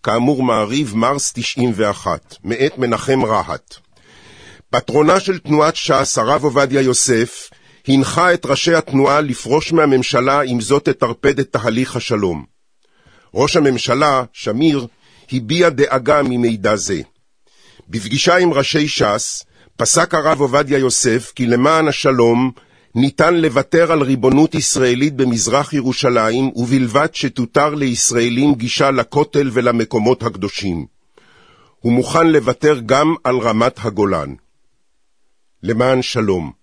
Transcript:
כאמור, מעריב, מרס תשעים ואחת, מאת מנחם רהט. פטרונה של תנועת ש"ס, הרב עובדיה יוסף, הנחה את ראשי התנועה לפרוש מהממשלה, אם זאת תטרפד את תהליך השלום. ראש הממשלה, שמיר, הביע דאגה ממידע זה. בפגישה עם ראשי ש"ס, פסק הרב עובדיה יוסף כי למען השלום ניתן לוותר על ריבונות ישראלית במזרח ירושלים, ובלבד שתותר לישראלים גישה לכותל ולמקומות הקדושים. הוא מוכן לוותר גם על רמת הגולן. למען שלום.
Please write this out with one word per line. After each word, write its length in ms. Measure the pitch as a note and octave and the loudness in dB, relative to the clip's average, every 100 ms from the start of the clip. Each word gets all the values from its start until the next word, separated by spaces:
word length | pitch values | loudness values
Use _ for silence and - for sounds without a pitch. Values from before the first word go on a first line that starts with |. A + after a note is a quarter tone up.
כאמור, 400 | - A2+ B2 C#3 | -2 0 0 0
מעריב, 540 | B2+ A2 G#2 C3+ C#3 G#2+ | 0 0 -2 -4 -4 -2
מרס 360 | A#2 C#3 - | -2 -2 -6
תשעים 400 | - A2+ - B2 | -8 -8 -2 -2
ואחת, 640 | G2+ G#2+ G2 G2 D#2 _ - | 0 -2 -2 -6 -6 _ -16
מאת 340 | F#2 A#2 C#3 D3+ | -8 -2 -2 -2
מנחם 460 | B2+ A2 - C3+ | -4 -2 -2 -2
רהט. 500 | A#2+ G#2+ E2+ D2+ _ - _ _ _ - - - - - _ | 0 -2 -2 -8 _ -20 _ _ _ -20 -20 -20 -20 -20 _
פטרונה 500 | B2 - C3 D3+ F#3 | -4 0 2 4 2
של 180 | F#3 F3+ | 0 -6
תנועת 380 | - D3+ D3+ D#3+ | 0 2 2 0
ש"ס, 420 | - C3+ C3+ - | -2 0 0 -2
הרב 260 | A2+ D3 | 0 0
עובדיה 360 | C#3+ C3 C3 C3+ | 0 0 0 2
יוסף, 720 | C3 B2 - A#2 A#2 - - _ _ _ - | 0 0 0 0 0 -6 -20 _ _ _ 0
הנחה 460 | C3+ B2 D#3 F3+ | 2 2 2 2
את 120 | F3 B2+ | 2 0
ראשי 280 | C3+ - | -2 2
התנועה 460 | E3 - C3+ C#3 C#3+ | 0 0 0 2 2
לפרוש 520 | D3+ A#2+ - C#3+ - | 0 -6 -2 -2 0
מהממשלה, 680 | D#3+ D3+ C3 B2 A#2+ C3 C#3 | 0 2 2 2 0 0 0
אם 180 | C3+ A#2+ | 0 -4
זאת 240 | G#2+ C#3 | 0 0
תטרפד 560 | - - A#2+ - C#3 C#3 | 0 -2 -4 0 -2 0
את 120 | C3+ | -2
תהליך 440 | B2 A2+ A2+ B2+ B2 | -2 -2 -2 -2 -6
השלום. 480 | - G#2+ F#2+ D#2+ B1+ _ _ _ _ _ _ _ _ | -4 -2 -2 -4 -10 _ _ _ _ _ _ _ _
ראש 220 | - C#3 F3 | -2 0 2
הממשלה, 680 | C#3+ B2 - B2 D3+ C3+ B2 | 2 0 -2 0 2 0 -4
שמיר, 540 | - - A2 D#3+ C#3+ A#2+ _ _ _ _ | -8 -6 0 2 0 -6 _ _ _ _
הביע 360 | B2+ A2 E3+ E3+ | -8 -4 2 2
דאגה 540 | C3+ C#3 C3 A#2+ D3 | 2 0 0 2 0
ממידע 540 | C#3 B2 A#2+ A2+ G2 G#2 | 0 0 0 0 -2 -2
זה. 240 | - F2+ - _ _ _ _ _ _ _ - | -2 -6 -6 _ _ _ _ _ _ _ -12
בפגישה 480 | A2+ G2+ C3 F3+ F3+ | -10 -6 -2 2 4
עם 160 | F3+ | 2
ראשי 360 | C#3 C3+ D#3+ D3 | 2 0 0 -2
ש"ס, 560 | - A2 G#2 - - - _ _ _ | 0 0 0 -4 -10 -14 _ _ _
פסק 380 | A#2 - F3 | 0 0 0
הרב 260 | E3 D3+ C#3+ | 0 0 0
עובדיה 380 | C#3 C3+ C#3+ C#3 | 2 0 2 0
יוסף 540 | C3 - C3 A2+ A#2+ | 0 0 0 0 -4
כי 120 | - B2 | -4 0
למען 420 | A#2+ C#3 D#3+ D#3 | 2 4 2 0
השלום 640 | C3+ D3 C3 A#2 A#2 C3 A#2+ _ _ _ | 0 0 4 4 4 0 -4 _ _ _
ניתן 400 | A#2 C3+ - E3 | -2 -2 2 2
לוותר 580 | F3 D#3+ C#3 C3+ E3 E3 | 2 2 0 0 2 2
על 100 | E3 | 2
ריבונות 520 | C3+ C3+ C3 C3 D#3 | 0 2 2 4 2
ישראלית 640 | D#3+ - - B2+ B2 D3 C3+ | 0 -4 0 0 2 -2 0
במזרח 560 | B2+ A#2 G#2 C3 D3 | -2 0 0 -2 0
ירושלים, 800 | D3 B2 B2 C3+ A#2+ A2 A#2+ C3+ - | -4 -4 -2 0 2 0 0 -2 -2
ובלבד 520 | A#2+ C3+ B2 A#2+ E3 | -2 0 0 0 -2
שתותר 600 | - C#3 - A#2 - D3 | -2 -6 -4 -2 0 0
לישראלים 800 | D3+ C#3 A2+ - A#2 A#2+ A#2+ D3 | 0 -4 -2 -2 0 0 2 2
גישה 360 | C3+ A#2 - C#3 | 0 -2 0 0
לכותל 600 | C3+ A#2 C#3+ D3+ D3 C#3 | 0 0 0 0 0 0
ולמקומות 680 | A#2 A#2+ A#2 A2+ A#2 G#2+ B2+ | 0 0 0 -2 0 0 0
הקדושים. 640 | A#2 F#2+ G2+ - G2+ E2+ C2+ _ _ _ _ _ _ _ _ _ | -2 -6 -8 -6 -6 -6 -8 _ _ _ _ _ _ _ _ _
הוא 120 | A#2 | 0
מוכן 340 | A#2+ B2+ D#3 E3 | 0 2 2 4
לוותר 540 | D#3 A#2+ B2 D3+ D3 A2 | 4 2 0 0 0 0
גם 280 | C3 D3+ E3 | 2 2 0
על 140 | C3 B2 | -2 0
רמת 400 | A2+ A2 A#2+ - | 0 0 0 -2
הגולן. 560 | A2 G2+ G2+ F2+ C#2 C2+ _ _ _ _ _ _ _ _ _ _ _ _ | -6 -2 0 0 -4 -12 _ _ _ _ _ _ _ _ _ _ _ _
למען 400 | F#2 A2+ B2 C3 | -6 0 2 0
שלום. 500 | B2 A#2+ G#2+ F#2 D2+ - | -2 -4 -2 -2 -4 -14